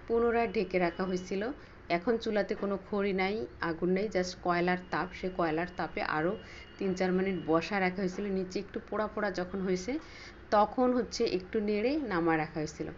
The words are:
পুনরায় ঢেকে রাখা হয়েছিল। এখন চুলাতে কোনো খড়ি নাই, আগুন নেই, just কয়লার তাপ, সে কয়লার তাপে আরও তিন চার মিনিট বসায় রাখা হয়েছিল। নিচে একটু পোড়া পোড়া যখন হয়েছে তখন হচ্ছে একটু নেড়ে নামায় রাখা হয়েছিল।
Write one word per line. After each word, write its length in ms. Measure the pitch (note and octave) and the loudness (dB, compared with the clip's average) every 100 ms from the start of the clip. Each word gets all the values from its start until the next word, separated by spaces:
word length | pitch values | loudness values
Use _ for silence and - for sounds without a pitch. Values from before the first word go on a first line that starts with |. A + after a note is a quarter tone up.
পুনরায় 460 | - A#3 A#3 A#3 A#3 | 0 2 4 2 0
ঢেকে 240 | F#3+ F#3 F#3 | 0 0 2
রাখা 240 | F3 E3+ | 2 0
হয়েছিল। 380 | F#3 F#3 F#3 G3 G#3+ D4+ - - - | -2 -2 -2 -2 -2 -6 -14 -18 -2
এখন 280 | F3 F3 A3+ | 0 2 2
চুলাতে 380 | A3+ G#3 G3+ G#3 | 2 0 0 0
কোনো 220 | G3+ G3 | 0 -2
খড়ি 360 | F#3+ G#3 G3+ | -2 0 2
নাই, 220 | F#3+ F#3+ G#3+ A#3+ - | 2 0 0 -6 -4
আগুন 280 | E3 E3 F3+ | -4 0 2
নেই, 180 | F#3 G#3+ | 2 2
just 240 | F#3 F3+ - | 0 -2 -2
কয়লার 340 | F3+ F3 F3 F3+ F3+ | 0 2 4 2 0
তাপ, 180 | D#3+ F3+ | -2 -2
সে 160 | - F#3 | -4 -6
কয়লার 380 | F#3 E3 D#3 F3+ F3+ | 0 0 2 -2 -4
তাপে 260 | D#3+ G#3 | -4 -2
আরও 300 | - D#3 E3 G#3+ - - - - | -2 0 0 0 -6 -16 -16 -4
তিন 180 | G3 | -2
চার 200 | F#3 F#3 | 2 2
মিনিট 220 | F#3 F#3+ F#3 D3+ | 2 2 0 2
বসায় 360 | E3 E3 G#3 | 2 4 2
রাখা 140 | F#3 F#3 | 2 2
হয়েছিল। 300 | F#3+ F3+ G#3 | -2 -2 -2
নিচে 300 | F#3+ F#3 G3 | -2 -2 -4
একটু 200 | F#3+ - | -4 -8
পোড়া 280 | - G#3 G#3+ | -6 -2 -2
পোড়া 240 | G#3+ G#3 | 0 -2
যখন 300 | F#3+ F3+ G3 | 0 -4 -2
হয়েছে 300 | F#3 F#3 F#3 D4 - - - - - | 0 0 0 -4 -6 -16 -16 -16 2
তখন 420 | G#3+ G#3+ - B3 | 4 4 4 4
হচ্ছে 300 | B3 G#3+ - A#3 | 4 0 0 0
একটু 340 | F3+ - A3 | 0 -2 -2
নেড়ে 320 | G#3 G#3 A3+ D4+ | 0 2 2 0
নামায় 380 | C4 F3+ E3 D#3+ | 0 2 4 2
রাখা 160 | D#3 | 2
হয়েছিল। 340 | E3 D3+ - D#3 | -2 -6 -4 -8